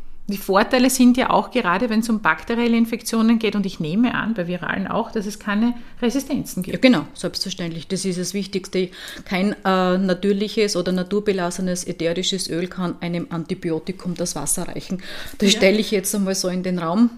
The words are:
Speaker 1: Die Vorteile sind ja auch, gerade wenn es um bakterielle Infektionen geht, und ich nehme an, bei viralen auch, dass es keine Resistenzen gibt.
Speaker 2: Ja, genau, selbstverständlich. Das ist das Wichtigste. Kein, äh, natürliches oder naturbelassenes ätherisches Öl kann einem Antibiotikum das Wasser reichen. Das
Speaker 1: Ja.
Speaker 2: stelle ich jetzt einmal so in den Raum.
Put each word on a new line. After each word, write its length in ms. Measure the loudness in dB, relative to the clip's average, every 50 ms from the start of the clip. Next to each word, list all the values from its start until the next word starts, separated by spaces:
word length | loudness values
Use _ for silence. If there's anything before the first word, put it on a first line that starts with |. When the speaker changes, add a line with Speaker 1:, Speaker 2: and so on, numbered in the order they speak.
| -8 -8 -8 -8 -6
Speaker 1:
Die 100 | -6 -6
Vorteile 520 | -4 -2 2 2 4 4 4 4 4 6 4
sind 280 | 6 6 6 6 6
ja 120 | 6 4 4
auch, 220 | 4 2 2 2
gerade 400 | 0 0 2 2 2 2 0 2
wenn 80 | 2 2
es 100 | 2 2
um 100 | 0 2
bakterielle 560 | 2 2 0 0 -2 -2 0 2 2 4 4
Infektionen 600 | 4 2 2 -2 -4 -4 -2 0 2 4 4 4
geht, 180 | 4 2 0 0
und 80 | 0 -2
ich 120 | -2 -4 -4
nehme 360 | -4 0 2 2 2 2 2
an, 180 | 0 -2 -2 -2
bei 140 | -2 -2
viralen 400 | -4 -4 -4 -4 -4 -4 -2 -4
auch, 240 | -2 -2 -2 -2 -2
dass 160 | -4 -4 -4
es 100 | -6 -8
keine 380 | -6 -4 -2 0 2 2 0 0 -4 -10 -14 -6 -2
Resistenzen 600 | -2 0 0 0 -2 -2 -4 -4 -4 -4 -6 -6 -4
gibt. 100 | -4 2
Speaker 2:
Ja, 80 | 4
genau, 240 | 6 6 6 4 2 -4 -8
selbstverständlich. 760 | -8 -6 -6 -4 -4 -6 -6 -6 -6 -6 -6 -6 -8 -6
Das 180 | -4 -4 -2 -2
ist 120 | -2 -2
das 160 | -2 -4 -4 -4
Wichtigste. 560 | -4 -4 -4 -6 -6 -6 -2 -2 -2 -2 -2 -6 -12 -16 -14 -14 -14 -8
Kein, 300 | -4 0 0 2 0 0 0 0
äh, 360 | 2 2 4 4 4 2 2
natürliches 760 | 2 2 0 2 2 2 2 2 0 -2 0 0 2 2 2
oder 140 | 0 0 0 0
naturbelassenes 920 | 0 0 0 -2 0 2 0 0 0 0 -2 -2 -2 -2 -2 -2 -2 -4
ätherisches 640 | -6 -4 -2 -2 0 0 0 0 -2 -2 -2 -2 -4
Öl 180 | -2 -4 -4 -4
kann 260 | -4 -4 -4 -4 -4 -4
einem 260 | -4 -4 -4 -4 -4 -4
Antibiotikum 840 | -6 -6 -4 -4 -6 -4 -2 -2 -2 -2 -4 -6 -8 -6 -6 -6 -4
das 200 | -4 -4 -4 -4
Wasser 320 | -4 -4 -4 -2 -2 -4
reichen. 360 | -6 -8 -8 -6 -6 -6 -6 -6 -8 -10 -10 -10 -10 -2
Das 160 | 2 4 4 6
Speaker 1:
Ja. 60 | 6
Speaker 2:
stelle 180 | 6 6 6
ich 140 | 4 2 0
jetzt 240 | 0 0 0 0 0
einmal 180 | 0 0 0 0
so 140 | 0 -2
in 160 | -2 -2 -2 -2
den 160 | -2 -2 0
Raum. 320 | 0 0 0 0 -2 -2 -6